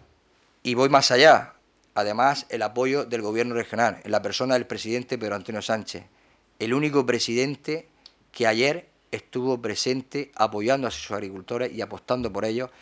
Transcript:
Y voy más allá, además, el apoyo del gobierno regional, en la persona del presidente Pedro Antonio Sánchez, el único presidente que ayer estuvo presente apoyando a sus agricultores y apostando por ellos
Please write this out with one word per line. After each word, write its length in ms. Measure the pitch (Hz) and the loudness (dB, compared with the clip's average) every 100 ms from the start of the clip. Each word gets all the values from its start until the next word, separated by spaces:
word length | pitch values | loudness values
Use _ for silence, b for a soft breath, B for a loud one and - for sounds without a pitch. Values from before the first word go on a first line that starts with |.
| _ _ _ _ _ _ | _ _ _ _ _ _
Y 100 | 123 120 | -4 2
voy 120 | 135 | 6
más 240 | 139 - | 6 6
allá, 440 | 127 156 123 - - _ _ _ | 8 8 8 4 -16 _ _ _
además, 520 | - 104 107 135 139 - | -4 -2 2 2 0 -4
el 140 | 117 | -4
apoyo 420 | 107 117 131 143 | -4 0 0 0
del 180 | 117 117 | -2 -4
gobierno 320 | 104 110 120 | -2 -2 0
regional, 460 | 117 110 110 117 92 104 | -2 -4 0 0 0 -2
en 60 | |
la 100 | 104 | -2
persona 320 | 101 - 131 | 0 -4 0
del 120 | 127 117 | 0 -2
presidente 520 | 107 110 123 123 123 | -8 -4 -6 -4 -6
Pedro 180 | 107 101 | -4 -6
Antonio 260 | 90 107 | -6 -8
Sánchez, 440 | 98 110 98 87 - b b b b - | -4 -4 -4 -14 -16 b b b b -8
el 160 | 113 | -2
único 320 | 131 151 143 123 | 0 2 0 2
presidente 840 | 117 - 117 135 139 - 156 - B B B _ | 0 0 0 -2 -4 -6 -8 -8 B B B _
que 160 | - 113 | -2 0
ayer 400 | 110 135 165 - _ - | 4 2 0 -8 _ -10
estuvo 500 | 110 - 131 127 127 | -10 -8 -4 -2 -2
presente 720 | 117 101 131 131 127 143 135 - | -4 -4 -2 -2 -4 -10 -8 0
apoyando 520 | 110 104 110 139 120 | 0 0 0 0 -2
a 40 | |
sus 200 | - - | -6 -8
agricultores 640 | 104 101 98 95 120 127 | -6 -6 -12 -8 -6 -6
y 80 | 107 | -6
apostando 500 | 95 95 - 127 117 | -10 -10 -4 -4 -2
por 140 | 98 110 | -4 -4
ellos 240 | 113 127 B | -4 -6 B